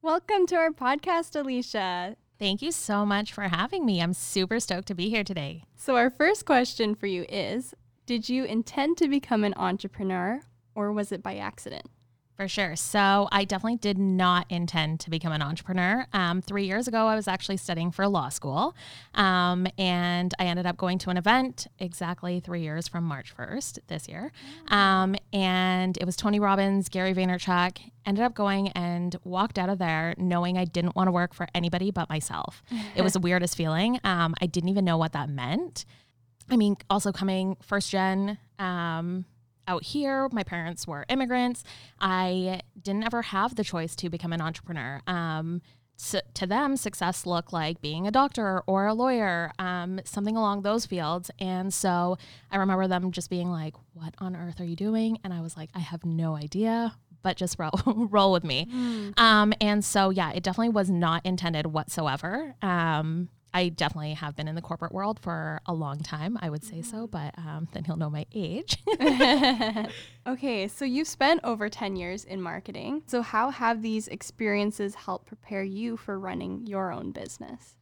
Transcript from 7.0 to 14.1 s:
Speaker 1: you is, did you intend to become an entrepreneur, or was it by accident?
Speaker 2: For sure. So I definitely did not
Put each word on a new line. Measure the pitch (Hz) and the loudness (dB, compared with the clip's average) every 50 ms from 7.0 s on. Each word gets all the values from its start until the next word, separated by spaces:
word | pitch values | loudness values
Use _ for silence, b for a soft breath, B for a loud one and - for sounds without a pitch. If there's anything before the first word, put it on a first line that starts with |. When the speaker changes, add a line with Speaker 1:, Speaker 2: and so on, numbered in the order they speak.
| - | -2
Speaker 1:
you | 202 190 175 175 - | -4 -2 -4 -4 -4
is, | - 202 185 98 - 240 254 - - _ _ _ _ _ _ | -4 -4 -2 -2 -2 -4 -6 -8 -14 _ _ _ _ _ _
did | - 240 233 220 | -2 -2 -2 0
you | - 247 262 262 | 0 0 0 0
intend | - 214 226 233 - - 294 269 302 339 | 0 0 -2 -2 -2 -2 0 2 2 2
to | - 339 | 2 2
become | 285 277 285 - - 247 214 208 | 2 2 0 2 2 2 2 2
an | 202 196 | 2 0
entrepreneur, | - - 185 196 202 - 196 - - 202 190 185 180 175 190 233 277 - - _ _ _ _ _ | 0 0 0 0 -2 -4 -10 -8 -6 -4 -2 -2 0 0 -2 -2 -4 -8 -14 _ _ _ _ _
or | 214 208 208 | -4 -2 0
was | 208 214 208 202 202 | 0 -2 -2 -2 -4
it | 180 - | -6 -6
by | - 190 | -8 -8
accident? | - 101 98 - - - - - - - - _ _ _ _ _ _ _ _ _ | -6 -8 -8 -8 -10 -14 -12 -12 -12 -14 -16 _ _ _ _ _ _ _ _ _
Speaker 2:
For | - 196 | -8 -6
sure. | 185 - - 196 170 160 | -4 -2 -2 -2 -2 -2
So | 160 - - - 208 202 196 196 202 202 - | -4 -6 0 2 4 6 6 6 6 4 4
I | - 202 202 | 4 2 2
definitely | 196 208 190 - 226 240 | 2 -2 -2 0 -2 -2
did | 233 - 208 202 190 | 0 0 0 2 2
not | 196 190 | 2 2